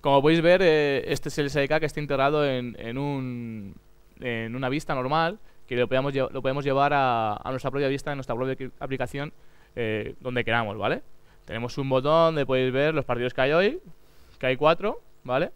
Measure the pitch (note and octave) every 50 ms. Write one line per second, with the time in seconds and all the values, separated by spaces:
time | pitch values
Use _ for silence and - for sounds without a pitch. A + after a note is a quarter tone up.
0 | - D3 C#3 C#3 C3+ D3+ D#3+ E3 D#3+ E3+ F3 F#3 F#3+ E3+ D#3 D3+ D3 C#3+ C#3 B2+
1 | - - C3 C#3 - D#3 - - D3 C#3 C3+ D3+ C#3 C3+ D3+ D#3 D#3 D3 - D#3
2 | D3 C#3 C#3+ C3+ C3+ C#3 D3+ D3+ D3 C#3 C3 B2+ B2 A#2+ A2 - - A2+ A#2+ C3
3 | C#3+ C#3+ C#3+ C3+ C3 B2+ B2 A#2+ A#2+ A#2 A2 A2 G2+ G2 - - _ - - -
4 | - - - - - B2 A#2 A2+ A2+ A2+ A#2 B2+ C3+ B2+ C3+ D3+ - - D#3 C3
5 | B2+ C3 D3 D#3+ E3 E3 G3+ A3 - - - - - - B2+ A#2+ A#2+ A2+ C3 C3
6 | C3+ C#3+ C3+ C3+ C3 - - C3+ B2+ C3+ C3 C#3+ C#3 C#3+ C3+ C#3 C#3 C#3+ D3 C#3+
7 | C3+ B2+ A#2+ A#2 A2+ G#2+ G#2 - - - C3 C3 - C3+ B2+ C#3 C#3+ C3+ C#3 C3+
8 | - D3+ C#3+ C#3 B2+ - A#2+ A#2 B2+ C3 C3 - C3+ - - - - C3 C3 C3
9 | B2+ - - C#3 C#3 D#3 - - - - - - - - _ - A#2 A2 A2 G#2+
10 | G#2+ - - - - B2+ B2 B2 A#2 A2 A2+ A#2+ A2+ G#2 G2 G#2+ G2 A#2 D#3+ -
11 | - - - - - - - - _ - - A2+ A#2+ A#2+ - - C3+ C3+ C3 C3
12 | B2+ D3 D#3 E3 E3 E3 D#3+ D3 C#3 C3+ C3 C3 C3 C3 B2+ C3+ C#3+ D3+ D#3+ D3+
13 | C3 - B2 A#2+ A#2+ B2 - - C3 C#3 D3+ E3+ F#3+ G#3+ D4 F#4 - F3 - -
14 | - - - - - - - - - C3 C3 B2 D3 D3+ E3+ - F#3 G#3 C4+ A#4+
15 | - - - - _ B2+ B2 C3+ E3+ - -